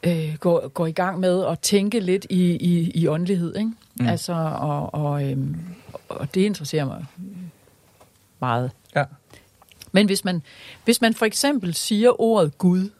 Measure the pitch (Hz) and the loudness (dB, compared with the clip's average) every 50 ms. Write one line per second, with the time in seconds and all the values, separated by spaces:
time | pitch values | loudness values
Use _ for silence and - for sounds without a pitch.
0 | - 175 175 165 160 151 156 151 - 180 170 160 - 135 - - 170 165 160 - | 0 0 0 0 -2 -4 -6 -2 0 2 2 2 0 -2 -4 -2 -2 -2 0 -2
1 | 180 180 196 180 185 185 180 185 185 - 165 160 - - 208 202 190 208 202 233 | -2 -2 -2 0 0 2 2 2 0 -2 -2 -2 -2 2 2 2 2 2 0 -2
2 | 196 180 185 196 - - - 180 180 175 175 - - 175 175 170 165 175 - 170 | 0 0 0 0 -2 -2 0 2 4 4 2 2 2 2 2 4 2 0 0 0
3 | 165 165 151 160 175 175 202 180 170 165 - - 214 220 226 _ _ _ _ - | 0 2 2 0 0 0 0 0 -2 -2 -2 -4 -4 -4 -4 _ _ _ _ -2
4 | - 120 170 165 - - 175 165 160 156 156 - - 151 147 143 151 - - 151 | 0 0 0 0 -2 -4 -2 -2 -2 -2 -2 -2 -2 -2 -2 -2 -4 -4 -4 -2
5 | 151 147 147 143 139 139 135 135 135 139 151 165 165 180 175 - - - - - | -2 0 0 0 -2 -2 -2 -2 -2 -4 -4 -6 -8 -12 -16 -18 -20 -18 -18 -18
6 | _ _ - - - 139 - 185 190 214 202 - 151 139 - 156 147 131 - - | _ _ -10 -8 -8 -4 0 2 2 2 2 -2 -6 -4 -2 -2 -2 -2 -6 -8
7 | 170 135 - - 180 190 202 175 185 170 - _ _ _ _ _ _ _ _ _ | -12 -14 -14 -16 -16 -14 -14 -14 -14 -16 -16 _ _ _ _ _ _ _ _ _
8 | - _ _ _ _ _ _ _ - 127 120 117 123 127 - _ _ _ - 147 | -20 _ _ _ _ _ _ _ -2 0 0 0 -2 -4 -6 _ _ _ -2 -2
9 | 139 139 - _ _ _ - - _ _ _ _ - _ _ _ - - - 185 | -2 -2 -6 _ _ _ -20 -20 _ _ _ _ -20 _ _ _ -20 0 2 4
10 | 208 202 196 190 - 196 180 170 143 - - - - - - - - - 240 - | 4 4 2 -2 -2 -2 -4 -4 -6 -10 -20 -20 -20 -20 -20 -8 0 0 2 4
11 | 240 226 220 - 233 220 208 - - 277 294 262 185 175 165 - - - 220 208 | 4 2 2 2 0 0 0 0 0 0 0 0 -2 -2 -4 -4 -2 -2 0 4
12 | 220 247 240 - 226 226 226 214 175 147 - _ - 180 180 185 185 202 - _ | 4 4 4 4 2 2 4 4 4 2 0 _ 2 4 4 4 0 -2 -6 _